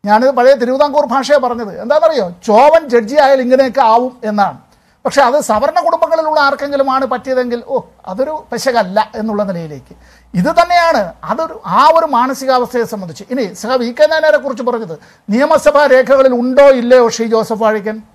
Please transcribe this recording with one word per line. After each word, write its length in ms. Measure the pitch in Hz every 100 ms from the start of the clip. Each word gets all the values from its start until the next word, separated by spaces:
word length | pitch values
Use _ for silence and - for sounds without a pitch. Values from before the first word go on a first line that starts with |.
| 202
ഞാനിത് 240 | 214 262 254
പഴയ 160 | 254 269
തിരുവിതാംകൂർ 440 | 240 262 294 285 294
ഭാഷയാണ് 320 | 277 262 285
പറഞ്ഞത്. 260 | 247 240 214 170
എന്താണെന്നറിയോ, 420 | 220 302 320 294 180 175 -
ചോവൻ 340 | 214 294 330 294
ജഡ്ജിയായാൽ 460 | 240 214 294 277 269 247
ഇങ്ങനെയൊക്കെ 380 | 262 262 262 233
ആവും 220 | 226 254 - 214
എന്നാണ്. 280 | 208 190 127 _ _ _ _ -
പക്ഷെ 160 | 277 254
അത് 100 | 294 -
സവർണ 280 | 214 285 339 339
കുടുംബങ്ങളിലുള്ള 540 | 330 320 320 311 311 277
ആർക്കെങ്കിലും 420 | 277 285 277 269 262
ആണ് 100 | 262
പറ്റിയതെങ്കിൽ, 460 | 254 262 254 247 240 -
ഓ, 60 | 262 - _ -
അതൊരു 220 | 190 277 311 -
പെശകല്ല 560 | 240 269 233 185 208 208 226
എന്നുള്ള 200 | 220 208 202
നിലയിലേക്ക്. 440 | 175 160 143 - - _ _ _
ഇത് 180 | 170 226 330
തന്നെയാണ്, 440 | 339 349 330 285 180 - 160
അതൊരു, 240 | 233 320 - 185 196
ആ 20 | 294 330
ഒരു 100 | 320 247
മാനസികാവസ്ഥയെ 680 | 254 262 269 254 240 247 226
സംബന്ധിച്ച്. 320 | 208 180 147 202
ഇനി 120 | 254 202 180
സഹ 120 | 220 262
വി 80 | 233 247
കെ 80 | 302
നായനാരെ 260 | 320 311 294 262
കുറിച്ച് 200 | 240 247
പറഞ്ഞത് 260 | 233 196 156 _ _ -
നിയമസഭാ 500 | 220 294 302 302 294 294
രേഖകളിൽ 400 | 254 247 277 262 240
ഉണ്ടോ 260 | 247 254 285 262
ഇല്ലയോ 240 | 240 254 233 220
ശ്രീ 100 | 226 226
ജോസഫ് 280 | 220 214 220
വാഴക്കൻ? 340 | 214 202 220 -